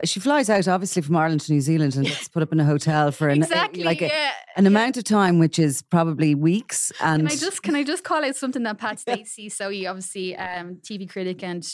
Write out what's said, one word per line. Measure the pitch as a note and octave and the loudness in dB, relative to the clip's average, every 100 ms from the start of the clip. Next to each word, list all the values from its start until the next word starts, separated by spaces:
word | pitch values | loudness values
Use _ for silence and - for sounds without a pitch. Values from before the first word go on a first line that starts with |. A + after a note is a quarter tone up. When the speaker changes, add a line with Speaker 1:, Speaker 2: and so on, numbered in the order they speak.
Speaker 1:
she | E3 F#3+ | -2 -2
flies | B3 D4 G#3+ | 0 2 2
out, | G3+ F3+ | 2 2
obviously, | F3+ F#3+ F#3 | 0 0 -2
from | D3 E3 | 0 2
Ireland | D#3+ D3+ | 2 0
to | - | 2
New | D3 | 2
Zealand | C3+ D#3+ C#3+ C3+ | 2 2 2 2
and | C3+ | -2
gets | D3 - | -4 -6
put | E3 | -4
up | D#3 | 0
in | D#3+ | 2
a | |
hotel | D3 D3 D#3+ D3+ D3 | 4 2 2 2 2
for | C#3 D3+ | 2 2
an, | D3 | 2
Speaker 2:
Exactly, | E3 E4 F#4+ F3+ | 2 2 0 -2
Speaker 1:
like | - - | -2 0
a, | D4+ | 0
Speaker 2:
yeah. | D4+ C#4+ B2 - F3+ | 0 -2 -4 -6 4
Speaker 1:
an | |
Speaker 2:
Yeah. | G3 | 6
Speaker 1:
amount | G#3 B3 B3 | 6 4 0
of | |
time | - G#3 F#3 F3 | 2 4 6 6
which | D#3+ - | 4 4
is | D3+ B2+ | 2 0
probably | - E3+ E3 C#3+ D#3 | 0 2 2 2 2
weeks. | C#3+ D#3+ G#3+ - - - - | 2 2 0 -2 -6 -6 -2
And | D#3+ D#3 D#3 | 0 2 0
Speaker 2:
Can | |
I | D4 | -2
just, | F4+ - | -4 -4
can | - C#4+ | -2 -2
I | |
just | C#4+ F#4 | -2 -4
call | - D#4+ | -4 -2
out | C#4 - | -2 -4
something | C4 B3 | -6 -4
that | A3+ G#3+ | -6 -6
Pat | A3 - | -8 -8
Speaker 1:
<laughs> | A#3+ | -6
Yeah. | A3+ | -6
Speaker 2:
Stacey, | G#3+ - G#3 | -8 -16 -14
so | - G3 | -10 -8
he | G3+ F3+ | -6 -6
obviously, | F#3+ F#3 G3 F#3 - | -8 -10 -8 -8 -8
um, | F#3 F3+ F3 F3+ | -10 -10 -12 -16
T | - G3+ | -12 -12
V | F#3+ | -10
critic | G3 F#3 F3+ | -8 -8 -8
and | F3+ F3 - | -10 -10 -12